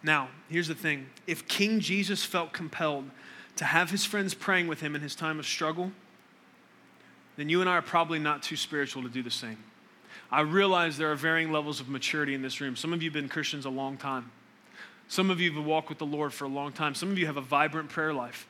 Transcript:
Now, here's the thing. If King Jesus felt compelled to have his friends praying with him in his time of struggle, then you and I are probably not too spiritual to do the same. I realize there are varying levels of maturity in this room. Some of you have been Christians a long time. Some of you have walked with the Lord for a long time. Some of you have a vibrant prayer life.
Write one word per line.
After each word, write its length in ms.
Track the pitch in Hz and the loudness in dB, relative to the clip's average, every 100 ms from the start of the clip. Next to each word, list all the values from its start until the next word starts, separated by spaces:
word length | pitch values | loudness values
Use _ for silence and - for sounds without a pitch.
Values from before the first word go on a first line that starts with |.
Now, 280 | 156 151 131 135 - | 4 2 2 -10 -2
here's 200 | 165 160 | -2 0
the 60 | |
thing. 360 | 156 160 143 131 - - | -2 -2 -2 -6 -12 -6
If 200 | 160 - | -6 -2
King 340 | - 208 220 | 2 4 4
Jesus 440 | 151 190 185 202 | 2 0 2 0
felt 280 | - 180 165 | 0 0 -2
compelled 580 | - 160 - 160 139 135 - - - - - | -6 -8 -2 0 -2 -6 -16 -18 -18 -12 -4
to 100 | 156 | 2
have 240 | 165 175 | 4 4
his 160 | 196 - | 0 0
friends 260 | 208 190 | 0 0
praying 340 | - - 185 170 | -2 2 4 2
with 140 | 151 | -2
him 140 | 151 | -4
in 80 | 147 | -4
his 120 | 147 | -6
time 240 | - 160 156 | -4 -4 -2
of 60 | |
struggle, 480 | 147 - 156 165 185 190 - - - - - - - - - - - - - - | -4 -2 -2 -2 -4 -8 -20 -20 -20 -20 -20 -20 -20 -20 -20 -20 -20 -20 -18 -6
then 140 | 147 | 2
you 100 | 175 | 4
and 80 | 185 | 6
I 60 | |
are 80 | 180 | 2
probably 360 | - 170 165 160 | 4 2 4 2
not 240 | 151 147 | 0 0
too 140 | - 151 | -2 -4
spiritual 460 | - 151 139 135 | -2 -2 -2 -4
to 60 | 123 | -6
do 140 | 123 | -4
the 80 | 120 | -4
same. 280 | - 117 107 - - - - - - - | -6 -6 -10 -16 -20 -20 -20 -20 -20 0
I 100 | 139 | 2
realize 560 | 151 185 196 180 165 143 | 4 6 6 6 4 2
there 160 | 156 | 0
are 40 | 147 | 2
varying 360 | 160 165 160 | 2 2 2
levels 280 | 156 147 143 | 0 -2 -6
of 80 | 131 | -6
maturity 460 | 135 - 151 143 | -4 -2 0 0
in 60 | 135 | -2
this 200 | 131 - | -4 -4
room. 160 | 139 120 | -6 -4
Some 160 | 160 | -2
of 80 | 170 | -2
you 80 | 160 | -2
have 40 | |
been 140 | 151 139 | -2 -4
Christians 380 | 160 139 147 135 | -2 -2 -4 -4
a 40 | |
long 280 | 131 135 135 | -2 -4 -4
time. 320 | 139 131 117 - - - - - - - - | -4 -4 -6 -20 -20 -20 -20 -18 -18 -20 -4
Some 200 | - 190 | 2 4
of 120 | 180 | 4
you 120 | 175 | 2
have 120 | 151 | 0
walked 240 | 151 156 151 | 2 0 0
with 100 | 151 | -6
the 80 | 151 | -4
Lord 260 | 147 147 | 0 -2
for 120 | - | -2
a 40 | 139 | -4
long 240 | 139 143 | -4 -6
time. 220 | 139 151 | -2 -2
Some 160 | 139 190 | 0 -2
of 80 | 190 | 0
you 80 | 160 | 0
have 100 | 143 | -2
a 60 | |
vibrant 460 | 127 143 151 160 147 | 2 4 4 0 -4
prayer 260 | - 156 | -2 -2
life. 320 | 143 120 - | -2 -4 -10